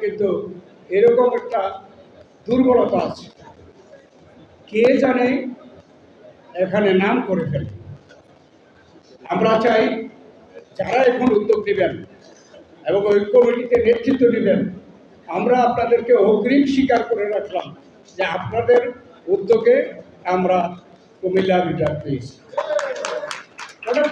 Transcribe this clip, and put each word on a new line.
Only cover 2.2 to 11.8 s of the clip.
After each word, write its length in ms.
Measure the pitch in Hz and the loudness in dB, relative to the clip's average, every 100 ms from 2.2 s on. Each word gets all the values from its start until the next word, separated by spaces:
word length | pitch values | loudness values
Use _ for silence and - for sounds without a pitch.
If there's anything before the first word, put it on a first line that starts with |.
| - _ - | -20 _ -2
দুর্বলতা 520 | 254 254 240 202 - 156 | 0 2 2 2 -2 -4
আছে, 180 | - - - - - - - - - _ _ - - - _ - | -8 -16 -20 -20 -20 -20 -20 -20 -20 _ _ -20 -20 -20 _ -6
কে 140 | 214 240 277 | 2 4 4
জানে 240 | 262 247 247 277 - - - - - _ - _ - - - 175 | 2 2 0 -2 -6 -12 -18 -20 -20 _ -20 _ -20 -20 -14 -4
এখানে 260 | 185 202 202 185 | -2 0 2 2
নাম 140 | 202 247 208 | 2 0 -2
করে 160 | 175 160 | -4 -4
ফেলে। 200 | 143 - - - - - - _ _ _ _ _ _ _ - _ - 127 | -6 -8 -12 -18 -20 -20 -20 _ _ _ _ _ _ _ -20 _ -20 -8
আমরা 200 | 185 220 220 | -2 2 2
চাই, 200 | 240 220 240 226 - - - - - - - - | 2 2 0 -2 -8 -16 -20 -20 -20 -20 -14 -10
যারা 220 | 190 240 254 | -4 2 2
এখন 180 | - 254 208 | 2 0 0
উদ্যোগ 220 | 208 208 202 | 0 -2 -2
নেবেন 260 | 196 | -2